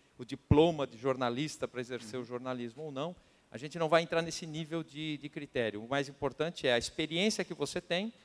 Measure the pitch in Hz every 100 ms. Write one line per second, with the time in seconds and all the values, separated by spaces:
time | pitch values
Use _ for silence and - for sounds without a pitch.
0 | _ - 123 135 - 147 165 156 135 113
1 | 131 127 123 120 151 - 120 120 120 123
2 | 113 127 117 123 127 127 120 113 156 135
3 | 160 180 - _ - 117 147 165 160 165
4 | 170 165 165 - 165 156 156 165 160 143
5 | 156 147 143 160 143 127 113 104 113 139
6 | 139 139 143 120 156 - 135 120 - -
7 | 156 165 208 214 185 160 143 180 - 175
8 | 220 -